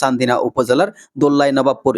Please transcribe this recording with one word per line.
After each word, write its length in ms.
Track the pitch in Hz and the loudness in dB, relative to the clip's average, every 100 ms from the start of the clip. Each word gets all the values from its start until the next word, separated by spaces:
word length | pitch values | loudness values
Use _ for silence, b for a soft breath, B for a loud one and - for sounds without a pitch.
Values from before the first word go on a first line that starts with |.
চান্দিনা 360 | 135 127 123 123 120 | -2 0 0 0 -2
উপজেলার 420 | 135 117 127 196 B B 135 | -2 0 0 -2 B B -2
দোল্লাই 320 | 143 143 143 | 0 2 0
নবাবপুর 420 | 135 135 127 131 | 0 0 -2 -2